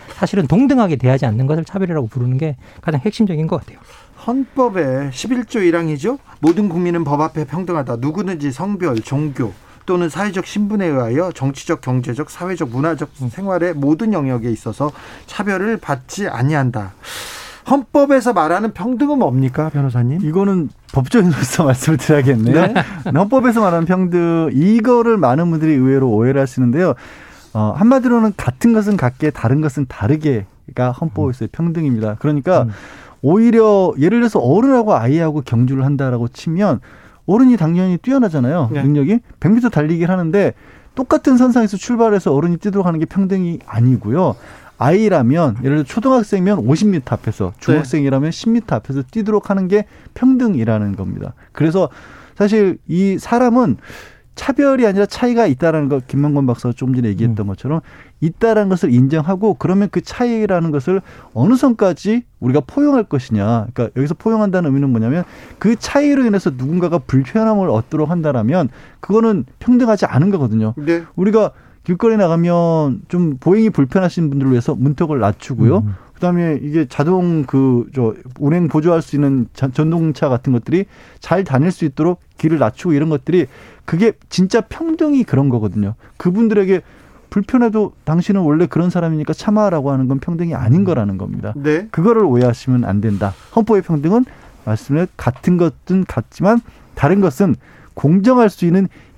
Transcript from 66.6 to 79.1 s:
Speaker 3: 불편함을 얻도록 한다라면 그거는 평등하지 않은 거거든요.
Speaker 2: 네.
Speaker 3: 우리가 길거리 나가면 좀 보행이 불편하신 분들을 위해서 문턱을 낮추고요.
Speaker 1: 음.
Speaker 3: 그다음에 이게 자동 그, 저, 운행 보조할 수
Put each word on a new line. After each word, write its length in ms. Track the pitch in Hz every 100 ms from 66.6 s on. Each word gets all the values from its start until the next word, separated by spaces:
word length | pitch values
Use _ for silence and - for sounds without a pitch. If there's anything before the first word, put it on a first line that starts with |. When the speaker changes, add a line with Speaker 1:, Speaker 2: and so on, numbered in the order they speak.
| 131 175 170 170
Speaker 3:
불편함을 720 | - 131 135 220 220 214 180
얻도록 420 | 110 - 160 151
한다라면 580 | 175 156 127 107 180 135 - - -
그거는 440 | - 208 233 196 123 -
평등하지 480 | - 247 247 214 -
않은 240 | 127 185
거거든요. 440 | 190 127 110 110 120
Speaker 2:
네. 260 | 147 170 165 -
Speaker 3:
우리가 340 | 190 214 185 - - -
길거리 340 | - 175 233 220
나가면 840 | 180 165 170 175 170 160 147 120 -
좀 300 | 175 170 131
보행이 300 | 160 208 220
불편하신 580 | - 131 190 180 - 160
분들을 240 | 139 135
위해서 220 | 123 123
문턱을 440 | 120 131 147 165 147
낮추고요. 580 | 104 - - 120 110 180
Speaker 1:
음. 160 | 104 92 -
Speaker 3:
그다음에 440 | - 180 175 170 147
이게 260 | 147 156 143
자동 580 | - 147 185 175 165
그, 420 | 131 135 135 120 113
저, 200 | 135 117 - 131 -
운행 300 | 147 175 165
보조할 320 | 156 160 165
수 160 | 160